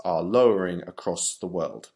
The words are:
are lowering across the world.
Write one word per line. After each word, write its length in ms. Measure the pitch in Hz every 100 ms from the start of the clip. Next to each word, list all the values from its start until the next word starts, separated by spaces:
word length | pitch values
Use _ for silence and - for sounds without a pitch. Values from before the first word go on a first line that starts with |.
| 92
are 160 | 82
lowering 640 | 87 120 120 101 90 87 -
across 500 | - - 85 - -
the 120 | 90
world. 420 | 87 76 55 -